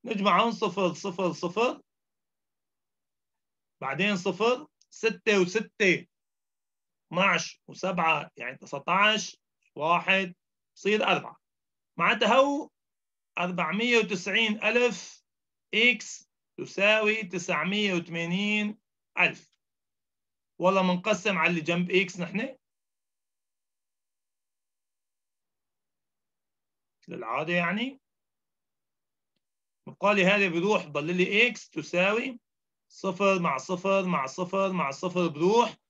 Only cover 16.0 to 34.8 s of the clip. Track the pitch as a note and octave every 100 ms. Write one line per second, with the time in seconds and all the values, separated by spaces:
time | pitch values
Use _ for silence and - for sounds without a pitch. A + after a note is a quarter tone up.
16 | - - _ _ _ - C#3+ - G3+ A3
17 | G#3+ A3 F#3+ F3+ F3 D#3 E3+ G#3 G#3 F3+
18 | E3+ E3+ E3 F#3 G#3 G#3+ G#3 G#3 _ _
19 | _ - E3+ - _ _ _ _ _ _
20 | _ _ _ _ _ - F3 F#3+ F#3 F3+
21 | G#3+ G#3+ G#3+ F3+ E3 E3+ D3+ F3 F3+ F#3
22 | F#3+ F3 E3+ G3 C4+ - _ _ _ _
23 | _ _ _ _ _ _ _ _ _ _
24 | _ _ _ _ _ _ _ _ _ _
25 | _ _ _ _ _ _ _ _ _ _
26 | _ _ _ _ _ _ _ _ _ _
27 | - - A2 B2+ D#3 F3 E3+ G3+ B3+ C#4+
28 | _ _ _ _ _ _ _ _ _ _
29 | _ _ _ _ _ _ _ _ - -
30 | G3+ G#3 F3+ G#3 G3 E3+ G3 G#3 D3+ C#3+
31 | D#3 F3+ G3+ G3+ A#3+ - - D#3+ D3+ F3
32 | F#3+ A3 C4 A#3+ _ _ _ _ _ -
33 | G3 F3+ G3 F#3+ E3+ C3 - F3+ F#3+ G3
34 | F#3 D#3 C3 - F3 G3 G3 F3+